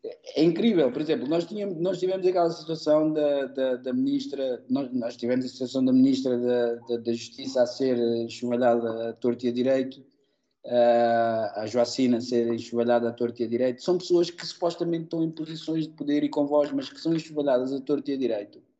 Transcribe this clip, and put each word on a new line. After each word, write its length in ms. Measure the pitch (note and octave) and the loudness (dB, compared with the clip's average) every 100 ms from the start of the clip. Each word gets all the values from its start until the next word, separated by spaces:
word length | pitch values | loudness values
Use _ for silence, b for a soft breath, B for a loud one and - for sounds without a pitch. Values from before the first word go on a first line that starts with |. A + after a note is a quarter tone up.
É, 380 | A2+ - - C3+ | -14 -16 -8 2
é 20 | |
incrível, 480 | E3 E3 A#3 F#3 C3+ | 2 4 2 4 2
por 100 | C#3 | 0
exemplo, 260 | D3+ C#3+ B2+ | -2 -2 0
nós 180 | E3+ E3+ | -2 -2
tínhamos, 340 | G#3+ G3+ D#3+ | -6 -6 -2
nós 180 | F3+ F3+ | -2 -2
tivemos 300 | F#3 F#3+ F#3 | -2 0 0
aquela 220 | F3+ E3+ | 2 0
situação 640 | E3 D#3 D#3+ D3+ D3+ D#3 | -2 -8 -6 2 2 4
da, 320 | D#3 D3 C#3+ C3 | 2 0 0 -2
da, 300 | C3 C3 B2 | -2 -2 -2
da 160 | B2+ | -2
ministra, 720 | B2+ C#3 C#3+ C3 C3+ C3 A#2+ - | 0 0 -2 -4 -4 -4 -4 -2
nós, 220 | C3 C3+ | -2 -2
nós 240 | B2+ A#2 - | -4 -4 -4
tivemos 300 | A#2+ B2+ B2+ | -2 0 -2
a 20 | |
situação 380 | - B2 C3+ C3 | -6 -4 0 4
da 80 | |
ministra 440 | B2+ C3+ C3 C3 A#2+ | 6 6 4 0 0
da, 380 | B2 B2 A#2 A#2 | 2 2 0 -2
da, 220 | - A#2 | -4 -4
da 160 | A2+ | -2
Justiça 500 | A#2 - - C3+ - | -4 -6 -10 -4 0
a 20 | A#2+ | 0
ser 320 | - C3+ A#2+ | 2 0 2
enxovalhada 1120 | A#2 A#2 A#2 - B2 A#2+ B2 A#2 A#2 A2+ A2+ | 2 0 -4 -6 -4 2 4 2 0 -4 -6
à 40 | |
torto 320 | A2 B2 A#2+ B2 | -2 -2 0 -2
e 40 | |
a 40 | |
direito, 500 | A#2+ B2+ C3+ C3 - - _ _ _ _ _ - | 0 0 0 -2 -8 -20 _ _ _ _ _ -2
eh, 840 | B2 A#2+ A#2 A#2 A#2 A#2 A2+ G#2+ G2 | 4 6 6 4 4 2 0 -2 -4
a 100 | A2 | -2
Joacina 540 | A#2+ A#2+ - B2+ A#2+ | 0 0 2 2 2
ser 340 | A#2+ B2 A#2 | 2 0 2
enxovalhada 540 | A#2 - A#2+ A#2 A#2+ A#2 | -2 -4 -2 2 2 2
à 60 | |
torto 280 | A2+ A#2+ A#2 | -2 -4 -2
e 40 | A2+ | -4
a 20 | |
direito. 340 | A#2+ B2+ B2 | 0 0 -2
São 160 | - F3 | -2 -2
pessoas 320 | - F3 E3+ | 2 2 2
que 160 | - - | -4 -14
supostamente 600 | - E3+ E3+ E3+ E3 E3 | -4 -4 -2 -4 -4 -4
estão 180 | E3 | -2
em 80 | E3 | -4
posições 560 | D#3+ D#3 D#3+ - D#3+ D#3 | -4 -10 -10 -4 -4 -4
de 60 | |
poder 280 | - C#3+ D3 | -6 -2 0
e 80 | D3 | 0
com 160 | D3 C#3+ | -2 0
voz, 240 | D3 C#3+ | 2 0
mas 160 | C3+ C3 | -4 -8
que 100 | - | -8
são 160 | E3 E3 | -2 -2
enxovalhadas 560 | D#3 D3+ C#3+ B2+ C3 | -4 -4 0 0 0
à 80 | C3+ | -6
torto 320 | C3+ C#3+ C3+ | -2 -4 -2
e 40 | C3+ | -4
a 20 | |
direito. 440 | B2 G#2+ G2+ - _ | -2 -4 -6 -18 _